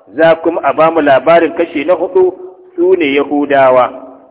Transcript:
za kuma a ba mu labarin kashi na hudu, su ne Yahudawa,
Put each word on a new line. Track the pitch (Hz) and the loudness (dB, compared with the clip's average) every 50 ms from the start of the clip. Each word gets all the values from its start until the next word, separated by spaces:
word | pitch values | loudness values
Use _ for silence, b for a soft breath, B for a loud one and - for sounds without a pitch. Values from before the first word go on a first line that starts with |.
| _ - 101 | _ -12 -4
za | 143 165 165 160 | 0 2 2 2
kuma | 160 - 170 170 190 - | 0 -2 -4 -4 -2 -4
a | 139 123 | -2 0
ba | 147 160 165 | 0 0 0
mu | 165 165 | 0 0
labarin | 147 143 131 127 127 160 170 170 165 147 - | 0 2 2 2 2 2 2 4 2 0 -2
kashi | - 170 - - 147 139 | -4 -6 -6 -6 -6 -2
na | 165 180 | -2 -2
hudu, | 160 170 - - 185 185 180 - - - - - - - - _ | -2 -2 -2 0 0 0 0 -2 -6 -14 -20 -20 -20 -20 -14 _
su | - 175 185 185 | -2 0 0 0
ne | 175 156 139 139 | 0 0 -2 -2
Yahudawa, | 143 139 - 151 143 143 139 139 135 135 131 127 127 120 - - - - - - - - _ | -2 -2 -2 -2 -4 -2 0 2 2 4 4 4 2 2 0 -4 -10 -18 -20 -20 -20 -20 _